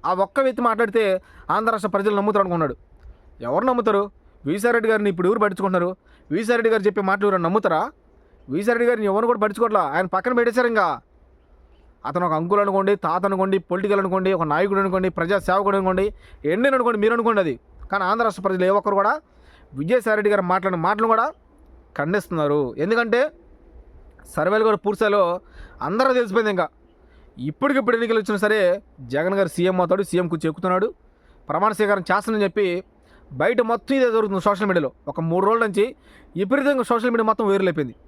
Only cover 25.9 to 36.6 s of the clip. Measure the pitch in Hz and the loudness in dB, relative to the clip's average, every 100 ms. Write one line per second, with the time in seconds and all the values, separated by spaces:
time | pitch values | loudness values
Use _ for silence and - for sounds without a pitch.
25.9 | 202 262 254 233 202 214 190 170 _ _ | 0 2 2 0 0 0 -2 -4 _ _
26.9 | _ _ _ - - 131 151 277 269 240 | _ _ _ -20 -10 -10 -4 0 0 2
27.9 | 233 233 226 202 208 208 214 180 185 - | 0 2 0 0 0 2 2 2 0 -6
28.9 | - 127 135 170 196 180 - 180 185 170 | -20 -6 -2 0 0 0 0 0 2 2
29.9 | 190 196 170 175 165 160 156 185 185 220 | 0 0 -2 -2 -2 -4 -4 -2 0 -2
30.9 | - _ _ _ _ - 151 208 202 208 | -6 _ _ _ _ -6 -2 0 0 0
31.9 | 202 175 190 220 214 196 214 196 175 - | 0 0 -2 0 -2 -2 0 0 -2 -8
32.9 | _ _ - - 131 170 247 226 233 - | _ _ -20 -16 -2 0 2 0 -2 0
33.9 | 269 247 220 214 190 208 196 208 180 139 | 2 2 2 0 0 0 0 0 0 0
34.9 | - - 139 160 170 202 233 226 190 226 | -6 -12 -6 -2 0 2 2 0 0 -2
35.9 | - _ - - 160 196 277 | -2 _ -20 -12 -6 0 2